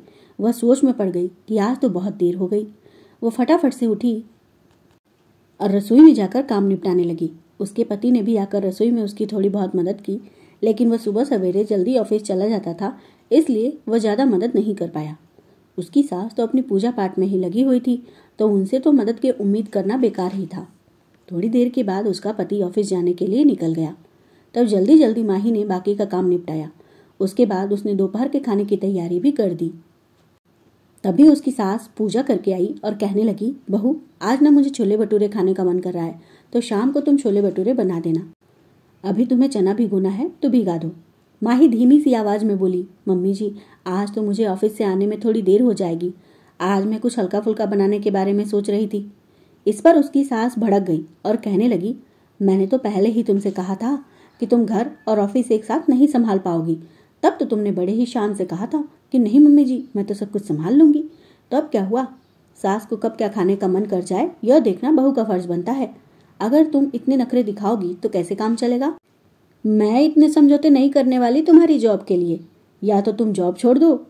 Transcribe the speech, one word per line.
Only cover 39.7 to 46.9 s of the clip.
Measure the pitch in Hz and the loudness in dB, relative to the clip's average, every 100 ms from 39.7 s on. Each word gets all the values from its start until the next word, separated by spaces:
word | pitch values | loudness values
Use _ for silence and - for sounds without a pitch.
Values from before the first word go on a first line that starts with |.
भिगोना | 214 226 196 190 | 0 0 0 -2
है | 196 339 | -2 -6
तो | - 277 | -4 0
भिगा | 240 190 170 | 0 0 -2
दो।" | 160 - - _ _ _ | -6 -10 -18 _ _ _
माही | 214 247 302 | -2 4 4
धीमी | 226 247 294 | 4 4 4
सी | 294 | 4
आवाज़ | 233 208 208 | 2 0 0
में | 220 202 | 0 0
बोली, | 185 180 180 - - | 0 -2 -6 -8 -4
"मम्मी | 185 190 | -2 0
जी, | 196 214 202 - _ - | -2 -4 -8 -16 _ -6
आज | 185 202 | -4 -4
तो | 220 | -4
मुझे | 214 202 220 | -4 -2 -2
ऑफिस | 190 214 214 | 0 -2 -2
से | |
आने | 208 190 202 | -2 0 -2
में | 214 | -2
थोड़ी | 226 220 | -2 0
देर | 185 202 | 2 2
हो | 247 | 2
जाएगी। | 196 180 170 175 185 _ _ _ - | 0 -2 -4 -6 -10 _ _ _ -6
आज | 185 196 | -2 -2
मैं | 196 | -2